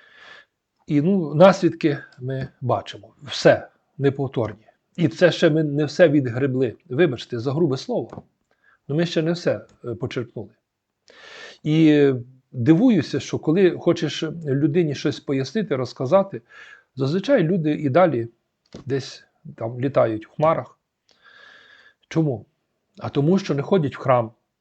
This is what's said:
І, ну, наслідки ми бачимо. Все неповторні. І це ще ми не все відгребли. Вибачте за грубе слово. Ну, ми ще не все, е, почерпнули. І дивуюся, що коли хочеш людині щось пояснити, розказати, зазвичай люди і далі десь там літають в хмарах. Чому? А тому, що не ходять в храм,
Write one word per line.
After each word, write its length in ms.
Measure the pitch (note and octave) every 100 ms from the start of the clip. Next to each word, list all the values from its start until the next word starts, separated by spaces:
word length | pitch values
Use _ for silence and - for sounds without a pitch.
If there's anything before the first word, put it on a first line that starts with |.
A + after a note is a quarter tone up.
| _ _ - - _ _ _ _ -
І, 140 | D3
ну, 340 | D#3 G3 D3+ D3+
наслідки 640 | F#3+ - E3+ - A2+ - - -
ми 300 | B2+ C3 C3 -
бачимо. 520 | B2 G#2 - G#2 - _
Все 440 | B2+ - E3 A2 - _ _ -
неповторні. 680 | C#3 C3+ C3+ C#3 G#2+ G2+ _ _ _ -
І 120 | D#3+
це 240 | - F3+
ще 180 | - F3
ми 140 | D3+
не 220 | D#3 C#3+ D3
все 240 | - F3
відгребли. 640 | D3 B2+ A#2+ C#3 B2+ B2+ - _
Вибачте 500 | B2+ F3 A#2+ - A#2+
за 140 | B2+
грубе 240 | C#3 E3+ C3
слово. 460 | - A3 A#2 - - _ _ _ _ _ -
Ну, 80 | D3
ми 100 | E3+
ще 160 | E3+
не 100 | D#3+
все, 340 | F3 D3+ G#2+ - _ A#2+
е, 100 | A2+
почерпнули. 540 | B2 - A#2+ - G2 _ _ _ _ _ _ - - - - -
І 460 | D#3 D#3 D#3+ D3 C#3+ B2+ A#2+ - _
дивуюся, 680 | C3 A#2+ E3 B3+ G3+ B2 C#3+
що 200 | - C3+
коли 320 | - E3+ F#3
хочеш 520 | C#3+ - D#3+ D#3 - D#3+ E3 D#3
людині 500 | C3+ D3+ D#3 D#3+ C3
щось 240 | D#3 C3
пояснити, 560 | - C3+ C3 A3 F#3+ C3+
розказати, 680 | B2 - B2+ F#3+ G3 A#2 - - - - _ -
зазвичай 480 | C3+ F3+ G3+ C#4
люди 280 | D#3+ F#3+ D3+
і 180 | D3+ D3+
далі 380 | B2+ F3+ B2+ A#2 - _ _ _ - -
десь 380 | C3+ - - _ _ - -
там 240 | A2+ B2
літають 480 | C3+ C3 A#2 A2 -
в 20 |
хмарах. 500 | - D3+ D#3 A#2+ _ _ _ _ _ _ - - - _ _ _ _ _
Чому? 360 | D#3+ D#3 A2+ - _ _ _ _ -
А 100 | A2+
тому, 300 | C#3+ C#3+ F#3+
що 160 | F#3+ C#3+
не 60 |
ходять 340 | C#3 G3 C#3+ -
в 40 |
храм, 320 | - B2 A2+ - _ _